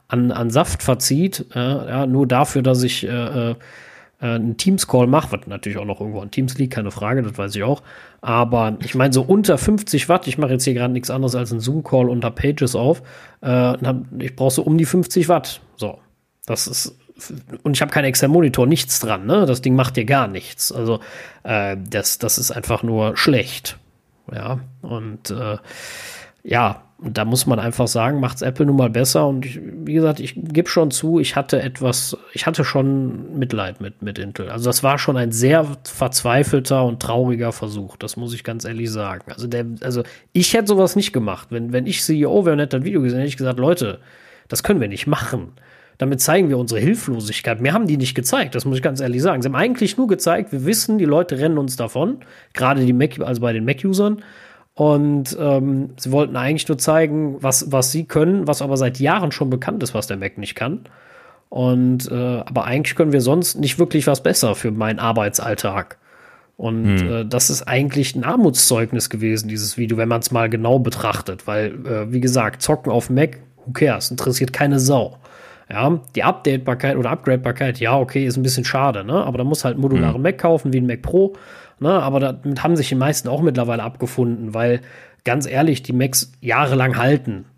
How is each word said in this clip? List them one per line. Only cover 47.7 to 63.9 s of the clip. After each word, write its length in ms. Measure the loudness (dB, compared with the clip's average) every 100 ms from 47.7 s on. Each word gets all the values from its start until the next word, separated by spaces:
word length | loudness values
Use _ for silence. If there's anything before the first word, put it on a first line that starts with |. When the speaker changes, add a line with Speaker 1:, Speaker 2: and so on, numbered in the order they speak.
Speaker 1:
haben 140 | 2 2
die 100 | 0
nicht 180 | 0
gezeigt, 400 | -2 0 0 0
das 120 | -2 -2
muss 100 | 0
ich 60 |
ganz 180 | -2 -2
ehrlich 220 | -2 0
sagen. 180 | 2 2
Sie 80 | 0
haben 80 | 0
eigentlich 400 | 0 2 0 2
nur 100 | 2
gezeigt, 460 | 2 2 0 0
wir 140 | -4 0
wissen, 320 | 0 2 2
die 80 | 4
Leute 320 | 4 2 0
rennen 180 | 0 0
uns 200 | -2 -4
davon, 420 | -4 -2 -2 -4 -10 -20 -12
gerade 320 | 0 2 4
die 80 | 4
Mac, 260 | 4 2 0
also 200 | -4 -2
bei 140 | -2
den 100 | -2
Mac-Usern. 580 | -2 -2 0 2 2 0 -8 -20 -20 -20 _
Und, 640 | 0 4 4 4 0 -2 -2
ähm, 520 | 0 2 2 -2 -4 -8
sie 120 | -2
wollten 260 | 0 0 0
eigentlich 300 | -2 -2 -2
nur 100 | -2
zeigen, 640 | 2 4 4 2 -2 -2
was, 280 | 0 0 0
was 220 | 0 2
sie 120 | -2
können, 420 | 0 2 4 2 0
was 160 | -2
aber 160 | 0 0
seit 200 | 0 0
Jahren 320 | 2 2 0
schon 200 | -2 -2
bekannt 320 | -2 -2 -4
ist, 100 | -4
was 140 | -4 -4
der 100 | -6
Mac 220 | -8 -8
nicht 160 | -10
kann. 300 | -6 -6 -6 -12 -20 -20 -20 -20 _ -10
Und, 600 | -2 2 4 4 2 -2
äh, 40 |
aber 500 | -4 -2 -4 -4 -4
eigentlich 300 | 0 -2 0
können 180 | 2 4
wir 80 | 4
sonst 380 | 4 2 0 -2
nicht 200 | -2 2
wirklich 280 | 2